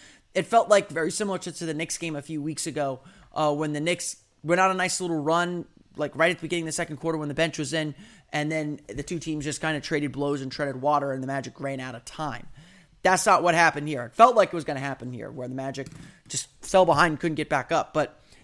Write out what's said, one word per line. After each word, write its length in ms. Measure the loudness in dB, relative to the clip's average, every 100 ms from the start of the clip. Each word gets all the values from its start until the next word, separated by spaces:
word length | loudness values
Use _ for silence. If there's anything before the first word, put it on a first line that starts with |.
| -20 _ _
it 140 | -4 4
felt 220 | 4 6
like 200 | 4 4
very 220 | -2 -2
similar 260 | -2 -4 -4
to, 140 | -8
to 140 | -8 -6
the 60 | -4
Knicks 240 | -6 -6
game 160 | -6 -8
a 60 |
few 180 | -8 -8
weeks 240 | -6 -6 -6
ago, 360 | -4 -4 -6 -14 -20 _
uh, 200 | -2 0
when 200 | 0 -2
the 60 | -2
Knicks 380 | -2 -2 -4 -10 _ _
went 160 | 0 4
on 120 | 4
a 20 |
nice 260 | 4 -2 -2
little 220 | -2 -2
run, 440 | 2 2 0 -4 -10 _ _ -6
like, 200 | -6 2
right 160 | 2
at 60 | 2
the 40 |
beginning 220 | -4 -4
of 60 | -4
the 20 |
second 260 | -6 -6 -4
quarter 200 | -4 -4
when 100 | -4
the 60 |
bench 260 | -2 -2 -2
was 140 | -4
in, 200 | -2 -4 -8 -18 -20 _
and 200 | -4 -2
then 280 | -2 -4 -8 -10
the 160 | -10
two 160 | -6 -6
teams 260 | -6 -6 -6
just 160 | -4
kinda 180 | -4 -4
traded 320 | -2 -4 -2
blows 300 | -4 -4 -4
and 100 | -6
treaded 300 | -6 -6 -2
water, 320 | 0 0 0
and 100 | -4
the 40 | -4
Magic 320 | -6 -8 -8
ran 180 | -8 -6
out 160 | -10 -12
of 80 |
time. 440 | -14 -10 -8 -8 -12 -18 -20 -20 _ _
That's 240 | 4 4 6
not 180 | 6
what 120 | 6 6
happened 320 | 4 4 -4
here. 160 | -6
It 100 | -6
felt 220 | 8 8 8
like 140 | 4
it 40 |
was 120 | 0 -4
gonna 140 | -6
happen 300 | -6 -8 -10
here, 200 | -10 -10
where 160 | -10 -8
the 80 | -6
Magic 320 | -8 -8 -12 -14 -20 -20 _
just 200 | -8 -8 _
fell 240 | 2 4 6
behind 280 | 6 4
and 60 | 2
couldn't 160 | -2 -2
get 140 | -2
back 220 | -2 0
up. 220 | -2 0
But 280 | -2 -4 -6 _ -20